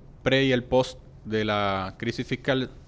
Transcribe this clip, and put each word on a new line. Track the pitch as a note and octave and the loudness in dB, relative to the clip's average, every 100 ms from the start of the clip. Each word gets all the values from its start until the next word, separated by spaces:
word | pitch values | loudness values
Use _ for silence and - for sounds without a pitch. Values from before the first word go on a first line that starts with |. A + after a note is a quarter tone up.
| - - | -20 -4
pre | - C3+ | 2 4
y | C3+ | 4
el | B2 | 2
post | A#2+ B2+ B2+ - - - G#2+ | 2 2 2 -4 -18 -16 -4
de | A2 | -2
la | G#2+ G#2 G2+ F#2+ F#2+ - | 0 2 2 0 -4 -6
crisis | A#2 - A#2+ | -6 -4 -4
fiscal | C3 - C3 B2 - | -4 0 0 -2 -10